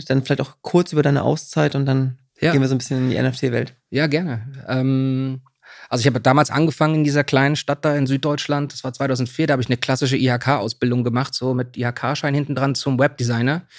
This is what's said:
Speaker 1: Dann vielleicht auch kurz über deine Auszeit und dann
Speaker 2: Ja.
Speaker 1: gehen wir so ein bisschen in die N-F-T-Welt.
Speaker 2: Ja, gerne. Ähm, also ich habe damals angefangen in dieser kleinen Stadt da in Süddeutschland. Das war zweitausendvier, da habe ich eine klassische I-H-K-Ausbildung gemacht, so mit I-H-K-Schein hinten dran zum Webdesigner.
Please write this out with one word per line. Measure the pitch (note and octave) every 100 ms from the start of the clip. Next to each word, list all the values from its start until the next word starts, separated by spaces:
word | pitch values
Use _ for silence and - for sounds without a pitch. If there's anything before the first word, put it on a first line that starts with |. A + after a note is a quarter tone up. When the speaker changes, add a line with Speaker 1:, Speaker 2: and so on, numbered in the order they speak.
| -
Speaker 1:
Dann | C3+
vielleicht | C3 C#3
auch | C#3 -
kurz | - F3 F3+
über | D3+
deine | C#3+ C#3
Auszeit | B2 D#3 - - D3+ C#3
und | C#3
dann | C3+ C3 B2+ _ _
Speaker 2:
Ja. | D3+
Speaker 1:
gehen | D3
wir | C3+
so | C3
ein |
bisschen | - C3
in | B2+
die | G#2
N-F-T-Welt. | B2+ B2+ C3 A#2 B2 - _
Speaker 2:
Ja, | B2+ D#3
gerne. | D3 F3+ A#2 A#2+ C3+ -
Ähm, | C3 C3 C3 C3+ C3 C3 C3 - _ - - -
also | B2+
ich | B2
habe | A#2
damals | B2+ C#3 D3+
angefangen | C#3 D#3+ - D#3 D#3
in |
dieser | D3 C#3+
kleinen | C#3+ C3 C#3 D3+
Stadt | - C#3+ D#3
da | C#3+
in | C3
Süddeutschland. | C3+ D3+ D3 - C#3+ C#3+
Das | -
war | C3
zweitausendvier, | B2+ C#3 B2+ B2 - D#3+
da |
habe | C#3
ich | A#2+
eine | A#2+
klassische | - C3 C3+ C3+
I-H-K-Ausbildung | C3 B2 B2+ C#3 G#2+ - B2+ B2
gemacht, | A#2+ A#2+ C#3 -
so | C3
mit | B2+ B2 B2+
I-H-K-Schein | A#2+ A#2+ A#2+ D3 D3
hinten | C#3+ C#3+ C3
dran | C3+
zum | C3 - B2+
Webdesigner. | C#3+ - A#2+ A#2 B2 D#3+ -